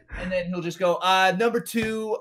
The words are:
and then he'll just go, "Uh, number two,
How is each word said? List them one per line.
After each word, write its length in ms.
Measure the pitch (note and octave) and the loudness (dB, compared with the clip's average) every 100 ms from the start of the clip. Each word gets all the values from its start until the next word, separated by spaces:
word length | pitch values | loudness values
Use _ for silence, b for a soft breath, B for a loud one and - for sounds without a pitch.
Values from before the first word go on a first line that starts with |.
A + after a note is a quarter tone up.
| - - | -12 -8
and 140 | F3+ | -4
then 160 | F#3 F3 | -4 -2
he'll 140 | F3+ | -4
just 180 | E3 E3 | -6 -2
go, 160 | F3+ E3 | 0 2
"Uh, 400 | F#3 F#3+ F#3+ F#3 | 2 4 4 4
number 220 | A#3 A#3 | 2 0
two, 580 | - A3+ A3 A3 A3 G#3+ | -2 -4 -2 -4 -4 -4